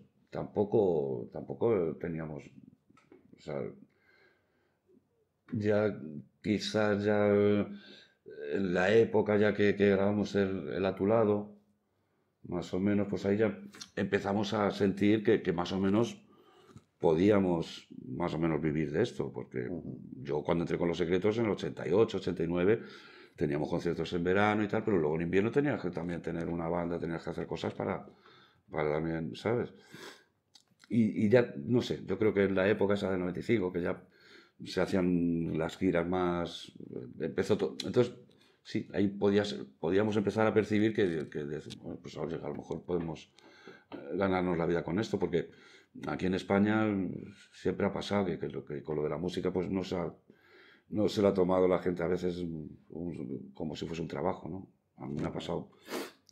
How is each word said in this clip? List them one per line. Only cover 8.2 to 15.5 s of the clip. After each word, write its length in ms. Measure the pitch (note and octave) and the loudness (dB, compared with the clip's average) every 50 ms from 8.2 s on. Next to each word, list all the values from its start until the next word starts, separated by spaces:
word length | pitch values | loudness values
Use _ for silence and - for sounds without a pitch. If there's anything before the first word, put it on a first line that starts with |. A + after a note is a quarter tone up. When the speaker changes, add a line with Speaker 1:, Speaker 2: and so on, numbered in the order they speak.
| _ - - D2 D2 C#2+ D2+ | _ -20 -16 -12 -6 -4 -2
Speaker 1:
en 200 | F#2+ G2 F2+ F2 | -2 0 0 2
la 180 | F2+ F#2 F#2+ G#2+ | 2 4 6 6
época 440 | A#2 A2+ - - G#2+ G2 G#2 G#2 | 6 6 6 4 2 4 4 4
ya 160 | G2+ G#2+ G#2+ G2+ | 4 4 4 4
que, 220 | G#2 G#2 G2+ F#2+ | 4 4 2 4
que 140 | - G2+ G2+ | 4 4 4
grabamos 460 | G2 F#2+ G2 G2+ G#2 G#2 G2 G2+ - | 6 4 4 2 2 0 -2 0 0
el, 340 | G2+ G2 F#2+ F#2+ F2+ D2 C2 | 0 0 0 -2 -4 -6 -6
el 160 | A#1+ E2+ G2 | -2 -2 0
A 100 | F#2+ F#2+ | 0 0
tu 100 | - F#2+ | 2 2
lado, 480 | G2+ A2 A#2 A2 G#2 G#2 G#2 G#2 - - - _ _ _ _ _ _ _ _ _ _ _ _ _ _ _ _ - | 4 4 4 4 4 2 0 -2 -6 -14 -20 _ _ _ _ _ _ _ _ _ _ _ _ _ _ _ _ -10
más 300 | - F2 F2 D#2+ - F#2+ | -6 -6 -6 -4 -4 -2
o 60 | F#2 | 0
menos, 280 | G2 G#2 G#2 G2+ G2+ G2+ | 2 2 2 2 0 0
pues 160 | G2 F2+ F2+ | -2 -2 0
ahí 120 | G2 G2+ | 2 2
ya 200 | G#2+ A2 G#2 G2+ - - - - - - - _ | 2 2 0 0 -4 -12 -18 -18 -20 -20 -10 _
empezamos 580 | - G#2 F#2+ G2 G2 - G2+ G2 G#2+ G2+ G2+ A2 | -4 -2 0 0 0 0 0 0 0 0 0 0
a 180 | G#2+ G2+ F#2+ | 2 2 2
sentir 520 | - - G#2 G2 F#2 - G#2+ G#2 G#2+ A2 G2+ | 2 2 2 2 2 4 4 4 4 4 6
que, 180 | A#2 G#2+ - | 4 4 4
que 120 | - F#2 | 2 0